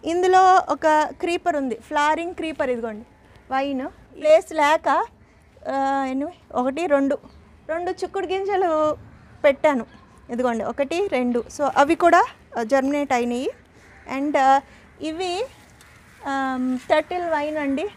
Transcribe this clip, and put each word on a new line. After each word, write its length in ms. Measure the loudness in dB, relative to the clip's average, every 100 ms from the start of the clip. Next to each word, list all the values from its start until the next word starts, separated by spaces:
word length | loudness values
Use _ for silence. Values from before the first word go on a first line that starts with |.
| -2
ఇందులో 500 | 0 4 6 8 6 2
ఒక 400 | 0 2 2 2 -4
creeper 360 | -4 -2 -2 -2
ఉంది, 200 | -4 -8
Flaring 600 | -6 0 0 0 -4 -8
creeper. 340 | -10 -4 -4
ఇదిగోండి 360 | -2 -6 -10 -18 _ _ -20 _
Wine. 360 | -4 -2 -4 -8 -12 -20 -4
Place 340 | 4 4 4
లేక, 520 | 0 2 2 2 0 0 _ _ _ _ _ -6
ఆ, 360 | -2 -2 -2 -2
ఎన్ని, 200 | -4 -6 -10 _
ఒకటి, 340 | -4 -4 -2 0
రెండు, 320 | 2 2 -2 -8 -20 -20 -20 -8
రెండు 220 | -6 -6
చిక్కుడు 360 | -6 -6 -6 -4
గింజలు 720 | -4 -2 0 0 0 0 -2 -12 -20 -20 0
పెట్టాను. 420 | 0 2 0 0 -6 -16 -20 -20 -12
ఇదిగోండి 340 | -4 -2 -2
ఒకటి, 440 | -4 -4 -4 -2 -2
రెండు. 360 | -2 0 -2 -6 -4
So, 140 | -2 2
అవి 180 | 2 4
కూడా, 300 | 6 6 4 -4 _ -8
ఆ, 40 |
germinate 500 | 0 0 0 -2 0
అయినాయి. 360 | -2 -2 -4 -6 -10 _ _ -20 -20 -10 -6
And, 200 | -2 2
ఆ, 240 | 4 4 0 -20 -20 -10
ఇవి, 440 | -10 -6 -6 -4 -8 -12 -20 -20 -20 -20 -20 -14 -6
ఆమ్, 520 | -4 -4 -2 -2 -4 0
turtle 340 | 0 0 -6
wine 340 | -2 -2 -2 -4
అండి. 300 | -4 -4 -6